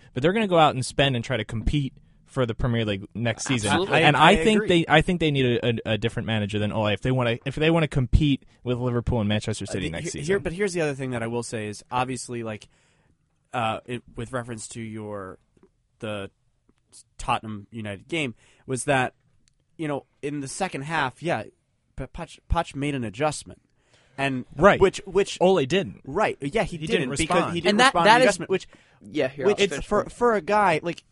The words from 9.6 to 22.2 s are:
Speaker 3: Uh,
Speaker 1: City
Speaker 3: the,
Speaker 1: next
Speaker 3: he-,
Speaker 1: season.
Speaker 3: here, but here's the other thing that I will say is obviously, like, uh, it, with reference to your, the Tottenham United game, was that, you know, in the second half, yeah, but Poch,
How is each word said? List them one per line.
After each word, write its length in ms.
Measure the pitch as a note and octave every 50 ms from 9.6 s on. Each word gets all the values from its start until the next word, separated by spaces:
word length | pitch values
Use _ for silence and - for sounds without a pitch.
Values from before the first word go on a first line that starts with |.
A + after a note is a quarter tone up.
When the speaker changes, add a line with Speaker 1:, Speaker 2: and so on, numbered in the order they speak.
| G2 -
Speaker 3:
Uh, 40 |
Speaker 1:
City 140 | - G2+ F2+
Speaker 3:
the, 40 | E2
Speaker 1:
next 120 | D#2+ E2+ D3+
Speaker 3:
he-, 60 | E3+ - -
Speaker 1:
season. 60 | C#2+
Speaker 3:
here, 120 | D#3+ G3 G3+
but 140 | - E3+
here's 200 | E3 F#3 G#3 G3+
the 80 | E3+ F3
other 120 | D#3 D3 C#3
thing 160 | C3+ C#3 B2+
that 140 | B2+ A#2 A2+
I 20 |
will 160 | A2+ A#2 A#2+
say 240 | A#2 - - A2+ G#2+
is 160 | G#2+ G#2 - - _
obviously, 540 | B2 B2+ B2+ B2+ C3 A#2+ - - B2 A#2 A#2
like, 240 | A2 G#2+ G#2+ - - _ _ _ _ _ _ _ _ _ _ _ _ _ _ _ _
uh, 280 | - B2+ A2+ A2 G#2+ E2+ -
it, 200 | - B2 A#2+ - - -
with 180 | - A#2 A2+
reference 360 | B2+ B2 A#2 A#2+ A#2 A2 - -
to 120 | - A#2+
your, 600 | A2+ A2 G#2+ A2 G#2+ G#2 G#2 G2+ F#2+ F#2 F2+ - _ _ _ _ - _ _ _ _ _ _ _
the 320 | - A2 G#2 G2+ G2 G2 - _ _ _ _ _ _ _ _ _ _ _ - - - _ _ -
Tottenham 480 | - - A#2+ - - A2 G#2+ G2+ G2+ _
United 380 | - A#2 G#2+ G#2 G2+ F#2+ A2 -
game, 260 | E3 D#3+ D3 B2+ G#2 - _ _ _ _ _
was 180 | - C3 B2 -
that, 300 | D3 C#3 C3 B2+ - - _ _ _ _ _ _ _ _ _ _ _ _
you 120 | - D#3+ D3
know, 180 | C#3+ C3+ - _ _ _
in 180 | - D3+ C#3+ D3
the 80 | C3+ C3
second 340 | - - G3 F#3 - C#3+
half, 400 | C#3 D3+ E3 D#3 C#3+ B2+ - -
yeah, 220 | C#3 F3 D#3 A2 G#2 - _ _ _ _ _ _ _ _ _
but 160 | - C3+ -
Poch, 260 | - -